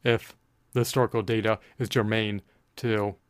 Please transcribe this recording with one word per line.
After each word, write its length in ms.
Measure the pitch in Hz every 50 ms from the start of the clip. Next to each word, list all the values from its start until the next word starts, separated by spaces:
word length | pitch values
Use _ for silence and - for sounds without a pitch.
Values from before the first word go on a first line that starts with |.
| -
if 320 | 127 117 110 - - - _ _ _ _ _ _ _ -
the 80 | 127
historical 400 | 117 - - 135 123 113 - 117
data 380 | 104 104 113 110 104 110 110 - - - -
is 100 | - 127
germane 540 | 104 - 127 107 107 110 113 110 104 101 101 - _ _ _ _ _ _
to 380 | - - 120 110 107 101 104 98 _ _